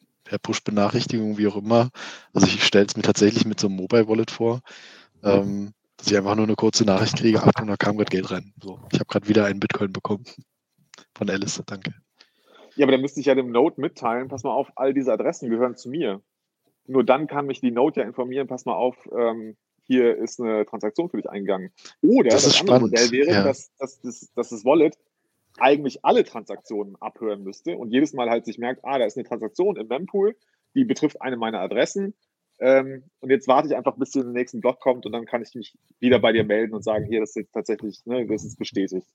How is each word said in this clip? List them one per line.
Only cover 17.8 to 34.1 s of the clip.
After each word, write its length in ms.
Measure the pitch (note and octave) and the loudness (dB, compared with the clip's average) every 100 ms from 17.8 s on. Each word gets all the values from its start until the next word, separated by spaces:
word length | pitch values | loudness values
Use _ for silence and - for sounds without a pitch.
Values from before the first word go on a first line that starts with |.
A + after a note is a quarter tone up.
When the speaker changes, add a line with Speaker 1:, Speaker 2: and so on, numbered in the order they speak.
| D3 C#3+ | 0 0
Speaker 2:
ja 40 | A2 | -6
informieren, 420 | A#2+ B2 C3+ B2+ | -4 -6 -4 -6
Pass 180 | B2+ B2+ | -8 -6
mal 100 | A2 | -2
auf, 340 | B2+ - - A#2 | -2 -4 -8 -2
ähm, 400 | A#2 A2+ A2 G#2+ _ _ - | -2 -2 -10 -18 _ _ -2
hier 280 | B2+ A#2+ - | 4 4 2
ist 220 | A2+ - | -4 -6
eine 260 | A#2 G#2+ G#2 | -2 0 -2
Transaktion 440 | A2 G#2+ - E3+ | -4 -6 -4 -4
für 80 | G#2+ | -6
dich 120 | - | -8
eingegangen. 420 | G2+ G2 F#2 F#2 _ - - | -6 -4 -4 -4 _ -20 0
Oder 280 | D#3 B3+ C3+ | 4 6 6
Speaker 1:
Das 140 | C#3 | 4
Speaker 2:
das 100 | C#3+ | 4
Speaker 1:
ist 80 | - | 4
Speaker 2:
andere 160 | - B2 | 4 4
Speaker 1:
spannend, 140 | A#2 | 4
Speaker 2:
Modell 200 | A2+ A#2+ | 2 2
wäre, 200 | B2+ D3 | 2 2
Speaker 1:
ja. 120 | G3+ | 4
Speaker 2:
dass, 280 | C#3+ C3 - - | 2 0 -8 -14
dass, 220 | C3+ - | -14 -12
dass, 320 | B2 - - - | -14 -14 -12 -8
dass 140 | A2+ | -6
das 140 | A2+ | -4
Wallet 320 | A#2 D#3+ D3+ - _ _ _ _ _ - | 2 4 4 0 _ _ _ _ _ 0
eigentlich 480 | C3+ C#3+ C#3 - D3 | 4 4 0 -2 2
alle 180 | A#3+ | 2
Transaktionen 720 | - A#2 G2+ G2 - G#2+ G2+ G2 | 2 -4 -14 -14 -10 -8 -8 -10
abhören 420 | G#2+ - A2+ G2+ | -14 -8 -8 -6
müsste 320 | G2 - E3 F3 | -10 -12 -10 -8
und 160 | A#2 | -2
jedes 220 | B2 D3 | 0 0
Mal 160 | C#3 A#2+ | -2 -2
halt 160 | A#2 A#2 | -2 -4
sich 120 | G#2+ | -8
merkt, 260 | A#2+ B2+ B2+ | -8 -8 -4
ah, 120 | C3+ | -2
da 80 | A2 | -2
ist 120 | B2 | -4
eine 100 | G#2+ | -10
Transaktion 480 | A2+ A2 - G3 E3+ | -8 -8 -2 -2 -2
im 120 | A2 | -6
Mempool, 480 | C3 F#3+ G3+ G3+ - _ _ _ C3+ | -6 -4 0 0 -2 _ _ _ 0
die 100 | A#2+ | 0
betrifft 360 | C3 D3+ - | 0 -2 -4
eine 140 | C3 A#2+ | -8 -4
meiner 240 | A2+ G#2+ | -4 -4
Adressen. 540 | F#2+ G#2+ D#3+ G3+ G3 - _ _ _ - | -4 -2 -2 -2 -8 -10 _ _ _ -4
Ähm, 440 | B2+ C3+ C3+ C3+ C3 _ | 2 2 2 -10 -18 _
und 100 | C3 | 0
jetzt 160 | C3+ C3 | 0 4
warte 200 | C3 D3+ | 2 2
ich 80 | C#3 | -2
einfach, 220 | C3 B2+ | -2 -4
bis 140 | C3+ | -4